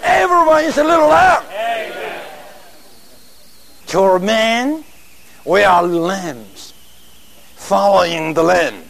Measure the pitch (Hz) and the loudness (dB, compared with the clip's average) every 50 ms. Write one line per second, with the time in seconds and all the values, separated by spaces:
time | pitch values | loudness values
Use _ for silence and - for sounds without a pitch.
0 | - 339 - - 370 370 349 349 339 311 311 302 311 330 240 269 302 311 339 330 | 0 0 0 0 2 2 2 2 4 4 2 2 2 0 0 0 0 2 2 4
1 | 311 302 311 330 370 370 339 269 - - 185 202 226 233 233 226 220 - - - | 4 4 4 4 4 4 4 2 -2 -8 -8 -6 -6 -4 -4 -6 -8 -10 -10 -10
2 | - - - - - - - - - - - - - - - - - - - - | -10 -10 -12 -12 -14 -16 -18 -20 -20 -20 -20 -20 -20 -20 -20 -20 -20 -20 -20 -20
3 | - - - - - - - - - - - - - - - - - - - 170 | -20 -20 -20 -20 -20 -20 -20 -20 -20 -20 -20 -20 -20 -20 -20 -20 -16 -6 -2 0
4 | 190 196 185 185 180 202 220 220 220 226 226 233 247 277 302 320 302 - - - | 2 2 2 0 0 -2 -2 0 0 -2 -2 -2 -2 -4 -6 -6 -10 -18 -20 -20
5 | - - - - - - - - - - 170 202 208 196 180 175 175 175 175 170 | -20 -20 -20 -20 -20 -20 -20 -16 -6 -2 0 2 4 4 4 2 2 0 -2 -2
6 | 165 175 196 196 185 170 139 120 110 98 95 - - - - - - - - - | -2 -2 -4 -6 -8 -10 -12 -12 -16 -20 -20 -20 -20 -20 -20 -20 -20 -20 -20 -20
7 | - - - - - - - - - - - - - - 196 196 196 202 196 190 | -20 -20 -20 -20 -20 -20 -20 -20 -20 -20 -20 -20 -6 -2 -2 2 2 4 4 4
8 | 180 170 170 165 160 160 160 160 165 170 180 180 165 135 107 95 82 - | 2 0 -2 -4 -4 -4 -2 0 2 2 2 2 0 -2 -4 -10 -18 -20